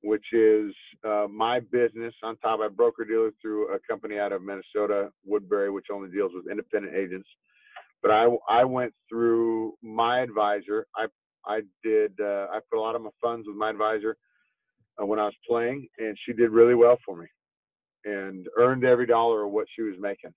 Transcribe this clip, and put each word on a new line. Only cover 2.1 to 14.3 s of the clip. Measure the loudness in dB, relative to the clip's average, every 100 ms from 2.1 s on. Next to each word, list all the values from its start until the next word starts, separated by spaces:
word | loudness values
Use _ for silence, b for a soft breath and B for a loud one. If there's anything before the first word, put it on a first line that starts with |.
| -10
on | -12 -6
top. | -4 -2
I | -2
broker | 2 0 0
dealer | -4 0 0 -2
through | -8 -4 -4
a | -6
company | _ -10 -6 -6
out | -4
of | -4
Minnesota, | -8 -12 -8 -4 0 0 -2 _
Woodbury, | -4 -4 -2 -2 -2
which | -4 -8
only | -12 -8
deals | -4 -4
with | -4 -10
independent | -10 -6 -6 -4 -6
agents. | -6 -8 -14 _ B B B B B _
But | 2
I, | 4 4 2 2
I | 4
went | 4 0 -6 _ _
through | -2 2 2 0 -2 -6 -10
my | -12 -2 0 0
advisor. | -2 0 0 0 -2 -6 -6 -8
I, | -8 _ _ _ -6
I | -6 -6 _
did, | 0 2 2 -2
uh, | -4 -2 -4
I | -8 -4
put | -4
a |
lot | -2
of | -4
my | -8 _
funds | -6 -6 -10
with | -6
my | -6
advisor, | -2 -2 -2 -4 -6 _